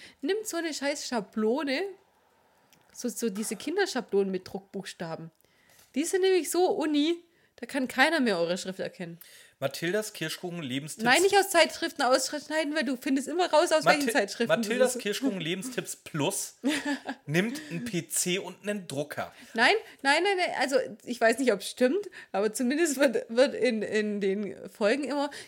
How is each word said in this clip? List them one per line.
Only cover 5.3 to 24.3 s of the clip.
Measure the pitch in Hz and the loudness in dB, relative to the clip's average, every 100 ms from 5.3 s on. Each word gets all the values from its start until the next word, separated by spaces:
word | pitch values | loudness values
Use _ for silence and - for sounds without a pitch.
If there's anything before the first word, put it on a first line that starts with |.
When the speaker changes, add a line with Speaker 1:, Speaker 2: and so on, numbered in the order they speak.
| _ _ _ _ _ _ | _ _ _ _ _ _
Speaker 1:
Die | 262 | -4
sind | 330 381 | 0 2
nämlich | 381 370 277 | 4 2 2
so | 349 359 | 2 2
uni, | - 311 294 302 339 - _ _ _ | 2 2 2 2 0 -6 _ _ _
da | 240 | -6
kann | 285 262 | -4 -2
keiner | 247 294 320 | 2 4 4
mehr | 240 180 | 2 2
eure | 170 185 | 2 0
Schrift | 190 190 | -4 -6
erkennen. | - - 170 170 - - - _ | -8 -8 -12 -12 -18 -20 -20 _
Speaker 2:
Mathildas | 139 - 165 208 214 | -6 -2 -2 -2 -4
Kirschkuchen-Lebenstipps. | - 160 - 180 175 139 131 151 - | -6 -6 -6 -8 -8 -6 -6 -6 -2
Speaker 1:
Nein, | 233 294 | 4 6
nicht | 381 392 | 6 6
aus | 381 | 4
Zeitschriften | 339 330 - 330 - | 4 4 2 -6 0
ausschneiden, | 247 262 - 302 294 311 311 | 4 4 2 -6 -4 -2 0
weil | 311 | -2
du | 262 247 | -2 -2
findest | 294 269 254 | 0 -2 0
immer | 330 339 | -2 4
raus, | 302 349 | 4 6
aus | 320 | 4
Speaker 2:
Mathi-, | - 294 | 4 4
Speaker 1:
welchen | 269 | 2
Zeitschriften | 269 196 - 156 170 | 0 0 -2 0 2
Speaker 2:
Mathildas | 208 247 247 | 2 2 2
Speaker 1:
das | 247 | 2
ist. | |
Speaker 2:
Kirschkuchen-Lebenstipps | 202 208 262 190 156 190 254 214 147 - | -4 -2 -2 -2 -2 -4 -4 -6 -8 -12
Plus | - 156 151 - - - 262 294 294 | -8 -2 0 -2 -8 -4 -2 -2 -2
Speaker 1:
<laughs> | 269 285 - - | -4 -6 -10 -2
Speaker 2:
nimmt | 160 220 294 - | 0 0 -4 -8
einen | 170 | -8
P | 240 180 - | -4 -6 -4
C | - 180 185 | -2 -2 -2
und | 180 180 | -4 -8
einen | 196 208 170 | -6 -6 -6
Drucker. | 139 147 - 90 - - | -6 -6 -6 -8 -12 -8
Speaker 1:
Nein, | 226 254 440 - - | 2 4 4 -2 -4
nein, | 269 302 | 2 2
nein, | 392 381 | 2 0
nein, | 339 - | -2 -2
also | 269 262 - 208 | 0 0 0 -8
ich | - 233 | -10 2
weiß | 226 226 | 2 4
nicht, | 247 | 2
ob's | 196 - | 0 -4
stimmt, | - 254 370 403 - - | 0 2 2 -4 -14 -6
aber | 190 214 | -2 -2
zumindest | 214 247 302 339 254 | 0 0 2 2 4
wird, | 277 208 - | 2 2 0
wird | 233 269 | 2 2
in, | 82 247 220 | 4 0 0
in | 196 214 214 208 | -2 -2 -2 -2
den | 196 | -2